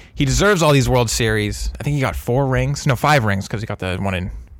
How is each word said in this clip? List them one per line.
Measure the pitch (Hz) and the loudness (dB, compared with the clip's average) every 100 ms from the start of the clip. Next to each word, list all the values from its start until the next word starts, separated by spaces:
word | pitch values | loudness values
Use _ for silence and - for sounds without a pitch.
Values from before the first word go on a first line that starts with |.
| - - | -10 -2
he | |
deserves | 135 139 196 190 | 0 4 4 4
all | 160 | 4
these | 139 120 | 4 4
World | 127 117 | 2 2
Series. | - 113 107 104 - - - | 0 0 0 -2 -4 -6 -6
I | |
think | 143 | -4
he | 147 | -2
got | 127 - | -2 -4
four | - 123 135 | -2 0 0
rings. | 127 127 143 | 0 0 -2
No, | 147 120 | -2 0
five | 143 147 | 2 2
rings, | 110 98 101 | 2 -2 -4
'cause | 107 | -8
he | 110 | -8
got | 104 | -6
the | 92 92 | -4 -4
one | 98 | -2
in | 90 98 - - | -4 -4 -8 -16